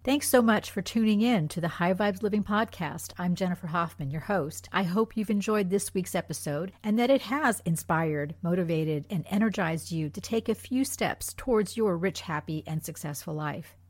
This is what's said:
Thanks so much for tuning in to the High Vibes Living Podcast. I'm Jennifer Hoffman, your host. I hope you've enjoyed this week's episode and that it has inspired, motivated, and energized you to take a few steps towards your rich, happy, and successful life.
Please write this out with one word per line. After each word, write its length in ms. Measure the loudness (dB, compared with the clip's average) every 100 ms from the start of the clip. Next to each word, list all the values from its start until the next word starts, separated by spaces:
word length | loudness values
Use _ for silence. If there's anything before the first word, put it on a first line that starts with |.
Thanks 280 | 2 0 4
so 120 | 6
much 300 | 6 4 0
for 100 | -6
tuning 380 | -2 2 4 4
in 300 | 4 4 2
to 100 | -2
the 80 | -4
High 260 | 0 0
Vibes 300 | 4 2 0
Living 180 | 0 0
Podcast. 720 | 2 0 0 -4 -6 -6 -10 -4
I'm 180 | -2 0
Jennifer 320 | 0 -2 -2
Hoffman, 420 | -2 -2 -4 -6
your 120 | -6
host. 480 | 0 0 0 -6 -4
I 120 | 0
hope 340 | 2 2 0 -2
you've 120 | 0
enjoyed 400 | 0 2 2 2
this 240 | 0 0
week's 220 | -4 -2 -4
episode 560 | -4 -6 -4 -4 -4 -6
and 160 | 0 2
that 120 | 6
it 140 | 4
has 380 | 2 0 2 0 0
inspired, 680 | -2 0 0 2 0 -2 -4
motivated, 640 | 0 2 2 0 0 -2 -2
and 160 | -6 0
energized 600 | 2 2 2 0 -2 -4
you 180 | -2 -2
to 120 | -6
take 260 | -4 -2 -2
a 80 | -4
few 300 | -2 0 0
steps 480 | 0 -2 -2 -8 -8
towards 400 | 0 2 2 0
your 220 | 0 2
rich, 240 | -2 -2
happy, 420 | -6 -6 -4 -6 -4
and 160 | -6
successful 520 | -6 -8 -8 -8 -6
life. 420 | -6 -4 -6 -12 -20